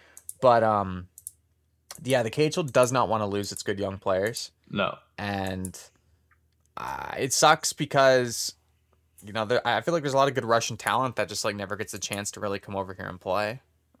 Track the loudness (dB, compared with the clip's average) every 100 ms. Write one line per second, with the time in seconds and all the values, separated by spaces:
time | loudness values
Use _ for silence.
0 | _ -20 -20 2 6 6 6 2 0 -6
1 | -10 -18 -20 -20 _ _ _ _ -20 -10
2 | 0 0 0 0 0 0 0 4 4 4
3 | 0 0 0 -2 -4 -6 -6 -4 -4 -4
4 | -2 0 0 -4 -10 _ -8 -2 -2 -4
5 | _ -8 -4 -2 -2 -4 -8 -12 -20 _
6 | _ _ _ _ _ _ _ -14 -10 -10
7 | -8 -6 -4 4 4 4 0 -4 0 4
8 | 6 6 2 -4 -6 -8 _ _ _ _
9 | _ _ -8 -4 0 0 2 0 0 -2
10 | 0 2 2 2 2 2 0 -4 0 2
11 | 0 -2 -4 -2 -4 -4 -6 -6 -8 -8
12 | -8 -6 -8 -6 -6 -6 -6 -6 -6 -8
13 | -10 -8 -2 0 -2 -4 _ _ _ _